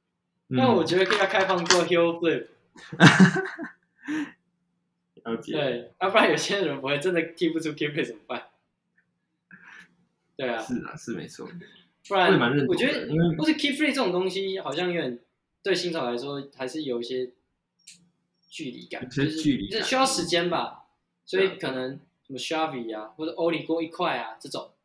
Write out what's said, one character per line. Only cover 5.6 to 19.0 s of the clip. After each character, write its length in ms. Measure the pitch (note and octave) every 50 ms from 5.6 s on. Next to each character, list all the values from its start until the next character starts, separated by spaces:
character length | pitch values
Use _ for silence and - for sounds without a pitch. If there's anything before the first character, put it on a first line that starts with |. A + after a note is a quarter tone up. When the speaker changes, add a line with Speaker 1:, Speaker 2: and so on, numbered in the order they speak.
| C#3+ C3 A#2+ A#2+ A#2+ - - _
Speaker 2:
要 80 | F3+ F#3+
不 80 | F#3+
然 140 | A3 A3 -
有 40 | D3+
些 300 | D3+ - - G3 G3+ F#3+
人 160 | D3+ C#3 C3+
不 60 | C3
会 120 | C3+ C#3+ C#3+
真 140 | C#3+ F#3 F3+
的 80 | E3+ D#3+ - -
踢 160 | - F3+ D#3+
不 100 | D#3+ D#3+
出 120 | D3+ D#3 D3
keep 200 | C#3+ D#3 D3 D3
flip 140 | D3+ C3+
怎 80 | A#2 A2+
么 60 | - -
办？ 160 | - B2+ A2+ - - _ _ _ _ _ _ _ _ _ _ _ _ _ _ _ _ _ _ _ _ - - - - - - - - _ _ _ _ _ _ _ _ _
对 140 | - C3+ B2
啊。 100 | A#2 A2+
Speaker 1:
是 240 | A2 A#2+ B2+ A2+ -
啊， 100 | - -
是 160 | D#3 - - A2+
没 160 | F2 - -
错。 180 | - - - - F3 F3 - - - - _ _ _ _ _ -
Speaker 2:
不 60 | G3+
然 140 | F#3+ F3+ F3
Speaker 1:
我 40 | G3
也 60 | -
蛮 180 | A#2+ A#2+ C#3+
认 100 | C#3+ C3+
同 20 | B2
的， 40 | -
Speaker 2:
我 20 |
觉 160 | - A#3+ C#4
得 160 | - B3 - -
Speaker 1:
因 120 | D3 D#3+
为 160 | E3+ F3 -
Speaker 2:
或 80 | - D#4
是 80 | D#4+ -
keep 200 | - - C#4+ C4
flip 120 | D4+ D#4 C#4+
这 80 | B3+
种 140 | C4+ B3 F#3
东 200 | F3 F3+ F#3 F#3+
西， 280 | F3+ G3 G3 F#3+ F#3+ F#3+
好 120 | - D3 C#3+
像 180 | D#3+ F3+ F3+
有 80 | F3 E3+
点 200 | D3 B2+ B2 A#2+ - _ _ _ _ _ _ _ -
对 120 | G3+ F#3
新 180 | F3 E3+ F3 D#3+
手 140 | E3 C3+
来 100 | A#2+ A#2+
说 320 | A#2+ C3 C#3+ C#3+ C#3 C3+ - -
还 100 | - C3
是 180 | B2 - D#3 D3+
有 180 | C3+ A#2+ A#2+ A#2+
一 20 |
些 260 | A#2+ C3 B2+ B2+ B2 - _ _ _ _ _ _ _ _ _ _ - - - _ _ _ _ _ _ _ _ _ _
距 220 | - - D#3 C3
离 160 | A#2+ - -
感， 160 | - - -